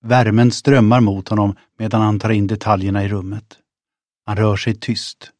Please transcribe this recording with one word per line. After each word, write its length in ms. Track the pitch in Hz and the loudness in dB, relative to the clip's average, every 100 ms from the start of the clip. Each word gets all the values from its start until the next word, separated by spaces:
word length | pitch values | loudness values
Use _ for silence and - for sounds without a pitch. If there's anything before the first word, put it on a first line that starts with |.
Värmen 480 | 113 127 110 107 120 | 2 2 4 4 2
strömmar 480 | - - 139 107 123 | 2 2 4 4 4
mot 300 | 107 98 95 | 2 -2 -4
honom 260 | 107 101 101 _ _ | -2 -2 -4 _ _
medan 240 | 110 110 | -4 0
han 180 | 107 104 | 0 -2
tar 100 | 110 | -2
in 180 | 110 98 | -2 -2
detaljerna 560 | 104 110 101 98 101 | -4 -2 -2 0 -2
i 40 | 101 | -4
rummet. 500 | 101 92 104 _ - _ _ _ _ _ _ - | -6 -8 -12 _ -20 _ _ _ _ _ _ -8
Han 120 | 104 | -2
rör 180 | 107 101 | 0 0
sig 200 | - 104 | -4 -6
tyst. 560 | - 110 - - - _ | -6 -8 -8 -18 -20 _